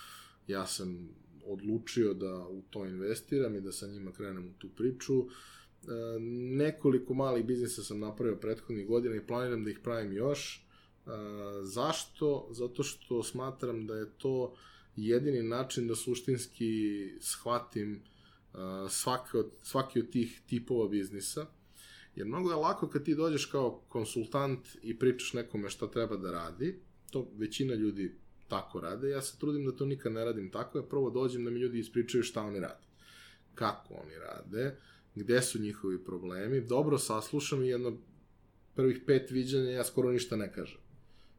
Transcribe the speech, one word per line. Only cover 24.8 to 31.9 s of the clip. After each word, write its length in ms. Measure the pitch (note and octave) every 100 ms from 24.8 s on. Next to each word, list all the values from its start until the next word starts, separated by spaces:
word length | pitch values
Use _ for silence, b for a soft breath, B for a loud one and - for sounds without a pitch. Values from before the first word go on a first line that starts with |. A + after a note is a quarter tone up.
i 160 | A2 A2+
pričaš 340 | B2+ B2 -
nekome 380 | A#2+ A#2 G#2+ G2
šta 200 | - G#2
treba 260 | A#2+ A2 G2+
da 160 | F#2
radi, 480 | F2 E2 E2+ D#3 F#3+ - - -
to 180 | C#3 A#2 G#2
većina 380 | G#2+ - C3+
ljudi 400 | A2+ G#2+ G2 F#2 - - - -
tako 300 | G2 - F2+
rade, 280 | E2+ G2+ C#3
ja 140 | C#3
se 160 | C3+ -
trudim 260 | D3 D3
da 120 | C3+ B2+
to 100 | C#3
nikad 260 | C3+ A#2
ne 120 | A2
radim 260 | A#2 A2 F#2
tako, 280 | G#2 B2 D3
ja 60 |
prvo 260 | - C#3 B2+
dođem 340 | B2 C3 B2
da 60 | A#2+
mi 100 | A#2+
ljudi 180 | B2 A#2
ispričaju 440 | A2+